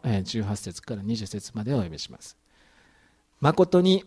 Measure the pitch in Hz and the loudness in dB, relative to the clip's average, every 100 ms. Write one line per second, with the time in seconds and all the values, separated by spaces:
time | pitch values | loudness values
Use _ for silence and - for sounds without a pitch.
0 | 135 101 92 113 101 104 101 87 - 107 | 0 0 0 -4 -4 -4 -8 -12 -10 -8
1 | 98 113 101 104 - 110 107 139 87 76 | -4 -4 -6 -10 -10 -8 -2 -2 -2 -6
2 | - 60 - - _ _ _ _ _ _ | -12 -14 -20 -20 _ _ _ _ _ _
3 | _ _ _ _ 143 160 180 180 185 190 | _ _ _ _ 2 4 6 6 6 4